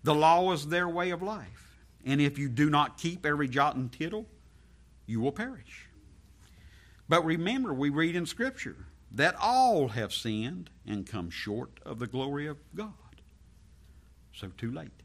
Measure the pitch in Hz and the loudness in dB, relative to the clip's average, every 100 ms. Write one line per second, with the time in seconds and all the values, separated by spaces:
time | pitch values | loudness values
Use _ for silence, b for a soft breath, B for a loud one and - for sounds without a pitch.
0 | 156 151 160 170 185 165 147 170 180 175 | 2 6 8 6 4 0 0 0 0 -2
1 | 180 175 185 214 98 - - - - - | -2 -2 -6 -8 -12 -18 -20 -20 -20 -12
2 | 127 139 143 143 143 117 151 147 147 - | 0 2 2 2 -4 2 4 4 2 0
3 | 170 175 151 147 139 127 147 131 127 - | -6 -2 0 0 0 2 2 2 -6 -4
4 | 160 214 220 - b b b b b - | -6 -6 -10 -18 b b b b b -20
5 | - 113 127 143 240 240 - - - - | -6 -2 -2 -2 -8 -8 -18 -20 -20 -20
6 | - - - - b b b b b b | -20 -20 -20 -20 b b b b b b
7 | - 160 160 165 175 262 240 131 143 143 | 2 2 4 0 0 0 -2 0 0 2
8 | 165 175 170 - 254 262 117 76 - - | 0 0 -4 -4 -4 -4 -12 -12 -20 -20
9 | - 107 160 - 220 254 254 196 131 113 | -12 2 2 2 2 6 6 6 2 0
10 | 104 - 117 107 117 180 170 - - 104 | -4 -4 -4 -2 -4 -8 -14 -18 -6 -6
11 | 95 104 87 - - 104 131 - - 123 | -6 -8 -8 -8 -6 -6 -8 -14 -12 -8
12 | 123 127 135 143 151 147 - 160 214 - | -6 -4 -4 -4 -6 -10 -14 -12 -12 -14
13 | - - - - - - - - b b | -20 -20 -20 -20 -20 -20 -20 -20 b b
14 | b b - - 98 - 117 98 78 - | b b -20 -14 -14 -8 -8 -8 -12 -18